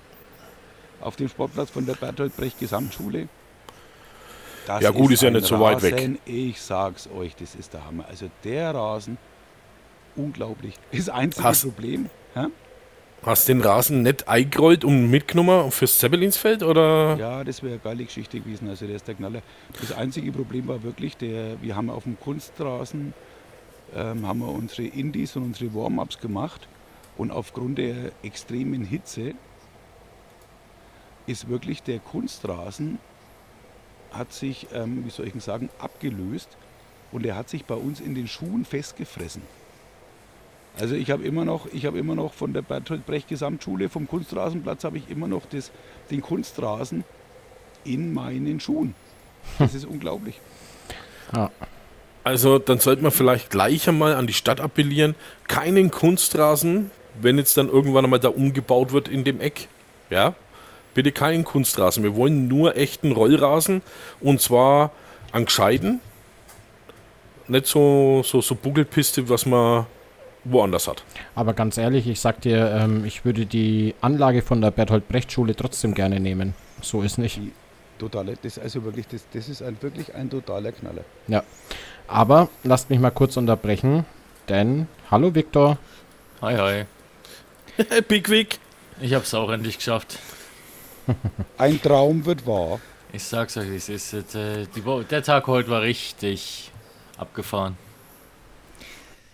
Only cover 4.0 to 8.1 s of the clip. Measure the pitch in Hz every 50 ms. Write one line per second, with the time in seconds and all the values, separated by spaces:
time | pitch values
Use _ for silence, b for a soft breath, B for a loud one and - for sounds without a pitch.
4 | B B B B B B B B B B B B B - 101 104 101 104 101 120
5 | 135 135 127 - 131 123 117 110 98 - 113 107 110 110 107 - 95 90 123 127
6 | 131 131 135 - - 123 117 123 131 123 110 - - - 98 92 98 95 90 -
7 | - - 95 92 90 85 - - 87 - - 90 - - - 80 73 76 80 82
8 | - -